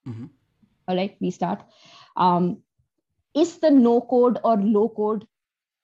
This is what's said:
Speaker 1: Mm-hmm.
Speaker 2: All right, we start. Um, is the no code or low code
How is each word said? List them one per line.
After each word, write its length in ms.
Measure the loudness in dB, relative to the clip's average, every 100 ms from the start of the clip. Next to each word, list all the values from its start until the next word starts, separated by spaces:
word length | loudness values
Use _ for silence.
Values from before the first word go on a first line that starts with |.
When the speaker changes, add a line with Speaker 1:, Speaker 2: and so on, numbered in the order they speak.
| -18
Speaker 1:
Mm-hmm. 180 | -16 -18 _ _ _ _ _ -8
Speaker 2:
All 80 | -6
right, 220 | -6 -8
we 120 | -8
start. 320 | -6 -6 -8 -12 _ _ -20 -12 -2
Um, 460 | 0 2 -2 -6 _ _ _ _ _ _ _ -2
is 220 | -2 0
the 140 | 2
no 300 | 4 4 2
code 360 | 0 2 2 2
or 140 | 0 0
low 320 | 0 0 0
code 360 | -2 -6 -6 -10 _ _ _ _ _